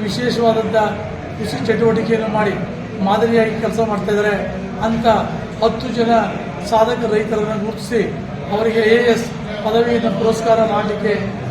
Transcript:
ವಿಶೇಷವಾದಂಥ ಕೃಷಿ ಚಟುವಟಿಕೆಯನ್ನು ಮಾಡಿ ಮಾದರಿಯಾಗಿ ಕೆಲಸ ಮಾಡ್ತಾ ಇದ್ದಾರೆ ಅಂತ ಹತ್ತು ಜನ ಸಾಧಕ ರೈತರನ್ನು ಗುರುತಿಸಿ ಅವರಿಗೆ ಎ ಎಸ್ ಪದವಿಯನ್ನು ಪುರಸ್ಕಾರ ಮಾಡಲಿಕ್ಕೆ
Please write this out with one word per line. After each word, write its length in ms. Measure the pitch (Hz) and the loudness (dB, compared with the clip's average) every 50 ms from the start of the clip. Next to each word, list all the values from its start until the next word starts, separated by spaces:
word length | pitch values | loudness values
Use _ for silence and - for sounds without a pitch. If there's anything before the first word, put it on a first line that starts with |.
| 214 | -4
ವಿಶೇಷವಾದಂಥ 720 | 202 - 247 247 240 - 233 233 226 220 226 214 190 214 220 214 208 202 - - - - - - - - | -4 -4 -2 -2 -2 0 2 2 2 2 2 0 0 2 2 0 0 -2 -4 -8 -8 -10 -10 -10 -10 -8
ಕೃಷಿ 200 | - 214 - - - - | -6 -6 -6 -6 -4 -2
ಚಟುವಟಿಕೆಯನ್ನು 640 | 233 214 226 226 226 220 226 220 226 226 220 220 208 214 | -2 0 2 2 2 2 2 0 0 0 0 0 -2 0
ಮಾಡಿ 160 | 214 214 196 180 180 170 - - - - - - 202 190 | 0 0 0 -2 -4 -6 -8 -8 -10 -10 -8 -6 -2 0
ಮಾದರಿಯಾಗಿ 460 | 196 208 220 233 233 233 226 220 220 214 - | 0 2 2 2 4 4 4 2 2 0 -2
ಕೆಲಸ 180 | 226 214 - 226 220 214 | -4 -2 0 0 0 0
ಮಾಡ್ತಾ 200 | 208 196 190 214 208 | -2 -2 -2 0 0
ಇದ್ದಾರೆ 220 | 208 208 208 202 190 - - - - - - - - 220 | 2 2 2 0 0 -2 -4 -6 -8 -8 -8 -6 -4 -2
ಅಂತ 200 | 226 226 226 233 233 214 190 170 - - - - - - - | -2 0 2 4 4 4 4 2 -2 -6 -6 -8 -8 -4 0
ಹತ್ತು 260 | 220 233 233 - 254 247 220 | 0 0 0 -2 -6 -4 -2
ಜನ 140 | 240 226 226 233 226 202 185 - - - - - - - - | 0 2 4 4 4 2 0 -2 -6 -8 -8 -8 -8 -4 0
ಸಾಧಕ 320 | 233 220 220 233 240 240 233 214 208 | 2 4 4 2 2 0 0 0 0
ರೈತರನ್ನು 440 | 214 214 220 226 214 208 214 220 202 202 | 0 0 0 -2 -2 0 -2 -2 -2 -4
ಗುರುತಿಸಿ 360 | 220 - - - - 240 220 185 - - - - - - - - - 202 | -4 -6 -6 -4 -2 0 0 0 -2 -4 -6 -8 -8 -8 -8 -4 -2 -2
ಅವರಿಗೆ 280 | 214 226 226 220 226 214 220 233 | 0 0 2 2 4 4 6 6
ಎ 20 | 240 233 233 220 | 6 6 4 2
ಎಸ್ 120 | - - - - - - - 202 214 220 | 2 0 -6 -8 -8 -8 -8 -6 -4 -2
ಪದವಿಯನ್ನು 540 | 214 220 233 240 240 240 226 233 220 196 240 | 2 2 2 4 4 2 2 2 0 0 0
ಪುರಸ್ಕಾರ 520 | 226 226 220 - - 233 220 226 220 202 | 2 2 2 2 4 4 4 4 4 2
ಮಾಡಲಿಕ್ಕೆ 720 | 202 208 208 208 208 185 226 214 202 - - - - - - - | 2 0 0 0 -2 0 0 0 0 0 -2 -4 -6 -6 -6 -6